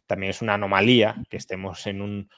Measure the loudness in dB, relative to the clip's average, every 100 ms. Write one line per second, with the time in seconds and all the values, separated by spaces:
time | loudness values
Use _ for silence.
0 | _ -4 -4 -4 -2 0 2 4 6 6
1 | 4 0 -10 -12 -10 -10 -10 -8 -8 -6
2 | -6 -8 -12